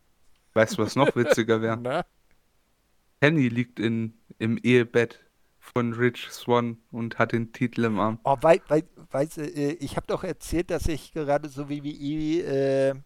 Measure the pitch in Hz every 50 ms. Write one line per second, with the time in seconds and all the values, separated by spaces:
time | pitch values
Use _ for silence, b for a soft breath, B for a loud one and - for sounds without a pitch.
0 | _ _ _ _ _ _ _ _ _ _ _ 110 110 - - - 107 98 - 127
1 | 139 - - 120 120 - 131 117 113 113 113 110 113 113 113 117 120 123 139 170
2 | 180 - _ _ _ _ _ _ _ _ _ _ _ _ _ _ _ _ _ _
3 | _ _ _ _ 139 147 165 156 131 120 117 120 123 - _ - 107 113 117 113
4 | 113 110 - _ _ _ - _ 113 113 117 104 - 120 123 123 120 120 - 120
5 | 117 113 - - _ _ _ _ _ _ _ _ _ - _ 123 120 117 113 117
6 | 123 123 123 - - - - - - - 120 120 120 117 113 - _ _ - 117
7 | 117 117 - - 117 113 - 113 117 113 - - 127 120 - - 120 113 107 95
8 | 101 110 113 - _ 135 139 - - 160 175 190 - - 147 160 160 _ _ -
9 | 156 _ - 135 147 160 - 165 147 147 - 147 143 143 156 - - 175 - 170
10 | - - 202 - - 185 156 - - - - 160 180 - 175 151 - - 160 139
11 | - - - 160 151 139 143 147 151 151 127 135 147 139 147 147 139 147 151 -
12 | 143 143 151 156 156 151 160 170 - - 135 135 135 135 135 135 135 135 135 135
13 | -